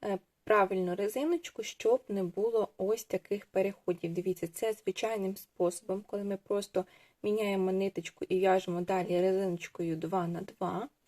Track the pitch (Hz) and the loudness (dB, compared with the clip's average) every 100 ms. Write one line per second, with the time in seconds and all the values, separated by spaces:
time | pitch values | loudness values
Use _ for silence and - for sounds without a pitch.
0 | 214 190 _ _ - 214 190 190 180 180 | -4 -4 _ _ 4 4 6 2 -2 0
1 | 202 254 302 339 - - 220 - 220 254 | -2 0 0 -2 -4 -10 -10 -2 2 2
2 | - 202 180 185 220 226 - - 190 226 | 2 -2 -2 0 0 2 0 -2 -2 -2
3 | - 185 - 202 - 190 196 196 - 175 | -2 -6 -2 -6 -2 0 0 -2 -4 -2
4 | 170 175 185 180 165 - 226 220 - 185 | -2 -4 -2 -4 -6 -4 -4 -2 -4 -2
5 | 220 220 190 196 - _ 175 175 - 190 | -2 -2 -2 -4 -12 _ 0 0 -6 -6
6 | 208 202 202 196 _ 202 202 185 185 - | -4 -6 -4 -6 _ -2 0 -2 -2 -12
7 | _ _ 208 214 208 196 185 190 196 180 | _ _ -2 0 0 2 2 0 -2 -4
8 | 165 - - 185 190 190 185 175 175 190 | -10 -10 -2 2 4 4 2 -4 0 0
9 | 170 175 185 190 190 175 - - 170 160 | 2 2 4 2 0 -2 -8 -4 -2 -2
10 | 165 185 170 170 196 - 180 180 262 _ | -2 0 0 -4 -8 -6 -4 -2 -6 _